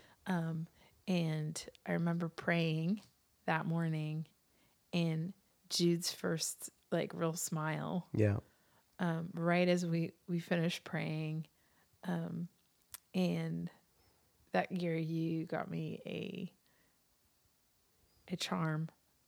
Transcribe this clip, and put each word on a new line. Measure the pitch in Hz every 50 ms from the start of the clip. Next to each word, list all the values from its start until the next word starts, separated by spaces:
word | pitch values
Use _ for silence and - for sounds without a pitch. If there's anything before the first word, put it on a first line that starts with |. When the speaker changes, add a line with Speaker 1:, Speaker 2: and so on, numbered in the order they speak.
| - - - _ -
Speaker 1:
Um, | - 185 170 165 165 165 160 165 - _ - - - _ _ -
and | - 185 175 170 160 156 156 151 151 160 - - - - - -
I | 175 175
remember | 170 170 170 170 170 170 165
praying | - - - - 170 170 165 165 156 160 160 170 214 214 - - _ _ _ _ _ _ -
that | - 160 160 156
morning, | 160 165 165 165 160 160 156 151 151 156 160 156 - _ _ _ _ _ _ _ _ _ _ _ _ -
and | 175 170 165 160 160 160 185 - _ _ _ _ _ _ -
Jude's | - - 175 170 175 170 180 - -
first, | - - 180 170 156 - - - - - - - _ _ -
like, | 180 170 156 - -
real | 170 170 165 160
smile. | 170 - - 170 156 151 156 151 151 151 156 175 180 170 - -
Speaker 2:
Yeah. | 107 107 104 101 113 - - _ _ _ _ _ _ _ _ _ -
Speaker 1:
Um, | 185 170 165 165 165 175 190
right | 170 165 175 170 180 180
as | 180 180 180 175
we, | 170 165 165 165 - - _ _ -
we | 175 170
finished | 165 - 180 170 160 175 - - -
praying, | - - 156 156 160 156 156 156 156 156 160 156 - _ _ _ _ _ _ _ _ _ _ -
um, | 185 175 170 165 175 170 170 175 - _ _ _ _ _ _ _ _ - - _ _ -
and | 185 180 175 170 165 165 165 165 170 170 170 - - _ _ _ _ _ _ _ _ _ _ _ _ _ _
that | - 185 - -
year | - 180 175 170 165
you | 165 160 156 165 165 160 165 165 160 160
got | 170 165 160 - -
me | 170 165 160 151 - - -
a, | - - - - - - - 190 175 - _ _ _ _ _ _ _ _ _ _ _ _ _ _ _ _ _ _ _ _ _ _ _ _ _ _ _ _ _ _ _ _ _ - -
a | 180
charm | 170 - - 190 185 165 156 156 156 160 160 - _ _ _ _ _ _